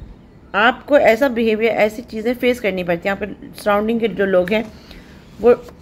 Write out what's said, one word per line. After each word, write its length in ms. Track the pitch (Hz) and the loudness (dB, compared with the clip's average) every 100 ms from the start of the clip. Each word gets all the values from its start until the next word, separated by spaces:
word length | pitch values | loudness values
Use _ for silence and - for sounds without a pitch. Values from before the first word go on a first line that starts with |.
| - - - - - | -20 -20 -20 -20 -8
आपको 440 | 190 226 240 - 285 | 0 0 0 2 4
ऐसा 300 | 214 220 277 | 4 4 0
behavior, 440 | 233 226 214 226 | 0 -2 0 0
ऐसी 300 | - 214 214 | 0 -2 -2
चीज़ें 320 | 233 220 220 | -12 -8 -6
face 260 | 247 247 240 | -2 -2 0
करनी 240 | 214 185 | -2 -4
पड़ती 240 | 180 170 202 | -4 -4 -4
हैं, 80 | 196 | -6
आपके 460 | 202 - - - | -8 -12 -18 -8
surrounding 380 | 208 202 214 233 | -2 0 0 -2
के 80 | 220 | -2
जो 180 | 185 196 | -2 0
लोग 240 | 185 180 | 2 2
हैं 220 | 214 226 - - - - - - - | -2 -4 -12 -20 -20 -20 -20 -20 -2
वो 240 | 220 - - - | 2 2 0 -20